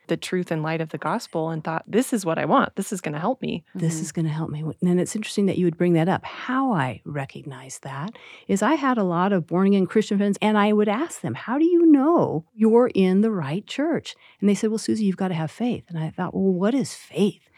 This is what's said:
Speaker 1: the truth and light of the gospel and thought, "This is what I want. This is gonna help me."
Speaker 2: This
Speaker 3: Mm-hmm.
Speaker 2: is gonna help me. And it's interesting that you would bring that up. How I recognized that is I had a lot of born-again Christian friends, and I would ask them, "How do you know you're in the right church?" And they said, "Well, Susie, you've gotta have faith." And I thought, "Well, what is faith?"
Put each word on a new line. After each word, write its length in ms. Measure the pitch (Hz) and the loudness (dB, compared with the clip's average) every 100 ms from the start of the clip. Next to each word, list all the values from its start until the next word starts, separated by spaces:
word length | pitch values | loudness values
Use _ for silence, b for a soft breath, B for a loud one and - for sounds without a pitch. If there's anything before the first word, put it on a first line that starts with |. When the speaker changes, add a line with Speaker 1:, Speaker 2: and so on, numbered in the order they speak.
| - | -6
Speaker 1:
the 100 | 160 | -6
truth 340 | - 180 175 | -2 -4 -2
and 100 | 160 | -4
light 180 | 156 160 | -2 -4
of 80 | 156 | -6
the 100 | 156 | -6
gospel 520 | 156 208 - 165 160 | -4 -4 -4 -4 -4
and 120 | 160 | -4
thought, 220 | 165 160 - | -6 -8 -2
"This 260 | 196 262 | -2 0
is 140 | 220 175 | -2 -2
what 100 | 160 | -2
I 60 | |
want. 300 | 139 262 - | 2 2 2
This 180 | - 196 | -2 -6
is 80 | 190 | -6
gonna 200 | 160 147 | -6 -4
help 200 | 185 262 | -4 -4
me." 220 | 151 170 - 185 | -6 -8 -10 -4
Speaker 2:
This 180 | 165 | -4
Speaker 3:
Mm-hmm. 80 | 160 | -2
Speaker 2:
is 100 | 165 | -6
gonna 160 | - 160 | -4 -4
help 200 | 151 160 | -4 -6
me. 140 | 151 156 - | -6 -8 -2
And 180 | 180 180 | 0 2
it's 140 | 175 | 0
interesting 320 | 214 214 - 202 | -4 -6 -2 0
that 100 | 175 | 2
you 100 | 180 | 0
would 100 | 165 | 2
bring 160 | 180 | 2
that 160 | 170 165 | 4 2
up. 160 | 160 | 0
How 480 | - - - 254 269 | -4 -12 -4 -2 0
I 280 | 185 131 92 | 0 -2 -6
recognized 800 | 165 147 135 139 143 127 131 - | -10 -8 -8 -12 -14 -14 -16 -14
that 320 | 143 135 180 - B B B | -12 -10 -10 -12 B B B
is 120 | 196 | 0
I 120 | 214 | 2
had 240 | 311 269 240 | 2 0 0
a 60 | |
lot 280 | 185 170 185 | 0 2 2
of 140 | 196 151 | 0 0
born-again 400 | 170 196 202 180 | 2 4 4 4
Christian 320 | 220 214 202 | 2 2 2
friends, 180 | 202 190 | 0 2
and 160 | 208 214 | 2 4
I 140 | 202 | 4
would 160 | 214 214 | 4 2
ask 320 | 208 339 - | 0 -4 -6
them, 140 | 175 | -8
"How 240 | 131 - 269 | -8 -4 0
do 60 | |
you 220 | 330 349 339 | 2 6 8
know 580 | 277 285 339 139 143 - | 6 6 4 2 -2 -6
you're 360 | 220 220 233 247 | 0 4 6 4
in 260 | - 185 185 | 4 4 4
the 100 | 226 | 2
right 340 | 202 139 170 - | 0 -2 -4 -6
church?" 500 | - 302 254 - - b b | -4 -2 -2 -6 -16 b b
And 80 | 196 | 0
they 60 | |
said, 160 | 196 220 | 2 0
"Well, 80 | 214 | -2
Susie, 260 | - 220 | -2 0
you've 120 | 202 180 | 0 0
gotta 180 | 185 | -2
have 160 | 165 156 | -2 -4
faith." 340 | - 247 208 - | -4 -4 -4 -6
And 100 | 170 | -6
I 120 | 160 | -6
thought, 240 | - 180 | -6 -6
"Well, 180 | 185 190 | 0 0
what 220 | 180 202 | 2 2
is 180 | 269 175 | 0 -2
faith?" 540 | - - 156 202 - _ | -8 -8 -2 -2 -2 _